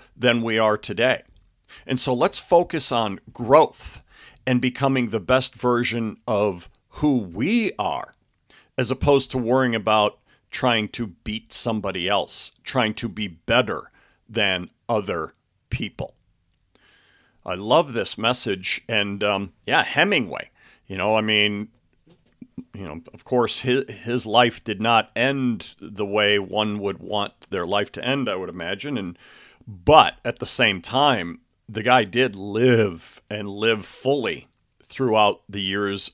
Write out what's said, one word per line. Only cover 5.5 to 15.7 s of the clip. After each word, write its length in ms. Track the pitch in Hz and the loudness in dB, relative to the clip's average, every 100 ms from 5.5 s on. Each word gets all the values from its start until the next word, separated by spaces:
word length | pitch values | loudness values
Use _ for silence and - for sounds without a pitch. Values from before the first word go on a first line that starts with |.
| - | -2
version 640 | 123 120 120 117 110 - - | 0 2 0 -2 -6 -6 -2
of 420 | 104 104 87 - _ _ | 0 0 -2 -12 _ _
who 240 | - 147 131 | -2 2 2
we 540 | 95 87 147 233 220 - | -2 -4 0 0 0 -2
are, 360 | 95 71 - _ _ _ _ - _ - | -4 -4 -8 _ _ _ _ -20 _ -4
as 140 | 117 | -2
opposed 400 | 127 147 139 135 | 0 4 4 2
to 60 | 131 | -4
worrying 380 | 113 127 127 113 | 0 2 2 0
about 440 | 101 107 104 - _ _ _ | 0 2 2 -2 _ _ _
trying 380 | - 131 113 104 | -2 0 0 -2
to 180 | - 113 | -6 -10
beat 460 | 82 - 110 - | -10 -10 -10 -6
somebody 560 | - 117 110 98 92 87 | -4 -2 -2 -4 -4 0
else, 420 | 101 - - - - | 0 -2 -6 -8 -10
trying 300 | - 131 110 107 | -4 0 0 -2
to 120 | 113 | -6
be 200 | 92 101 | -6 -10
better 640 | 82 - 117 110 78 - _ _ _ - | -8 0 2 2 -4 -10 _ _ _ -8
than 420 | 110 101 92 90 _ - | -2 0 0 -6 _ -2
other 460 | 110 95 85 78 _ _ _ | -2 -2 -4 -6 _ _ _
people. 460 | - | -10